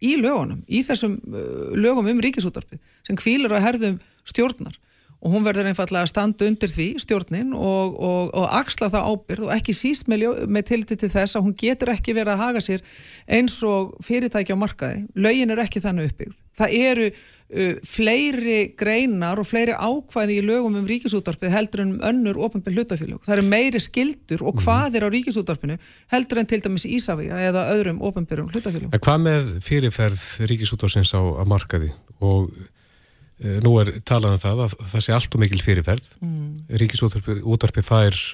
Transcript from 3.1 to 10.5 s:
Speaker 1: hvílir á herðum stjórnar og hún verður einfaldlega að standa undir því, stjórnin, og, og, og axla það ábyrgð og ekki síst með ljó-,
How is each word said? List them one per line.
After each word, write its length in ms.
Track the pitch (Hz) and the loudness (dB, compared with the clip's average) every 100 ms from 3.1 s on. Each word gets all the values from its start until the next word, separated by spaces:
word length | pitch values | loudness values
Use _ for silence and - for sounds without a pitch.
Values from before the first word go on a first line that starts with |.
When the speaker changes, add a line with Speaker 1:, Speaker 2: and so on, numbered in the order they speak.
| 196 | -4
Speaker 1:
hvílir 340 | 226 269 247 | 0 0 2
á 80 | 208 | 2
herðum 400 | 214 240 214 180 - _ | 2 2 0 -2 -8 _
stjórnar 560 | - - 247 - - - _ _ _ _ | -6 -2 -2 -2 -12 -14 _ _ _ _
og 80 | 170 | 0
hún 140 | 202 214 | 2 2
verður 240 | 196 196 | 0 0
einfaldlega 340 | 185 180 185 | 0 -2 0
að 60 | 175 | 0
standa 320 | - 208 208 208 | 0 0 2 0
undir 220 | 214 196 | 0 -2
því, 180 | 160 170 285 | -2 -2 -4
stjórnin, 540 | - 202 180 175 262 262 | -2 -2 -2 -4 -4 -2
og, 380 | 196 190 190 - | 0 0 -2 -2
og, 380 | 185 180 180 - | -2 0 -2 0
og 120 | 180 | 0
axla 380 | 214 220 - 208 | 0 0 -2 -2
það 140 | 202 214 | 0 0
ábyrgð 380 | 208 - 185 214 | -2 -4 -6 -2
og 80 | 214 | -2
ekki 160 | - | 0
síst 380 | 202 262 294 - | 0 0 -2 0
með 80 | 214 | 0
ljó-, 280 | 226 - 202 | 0 -2 -2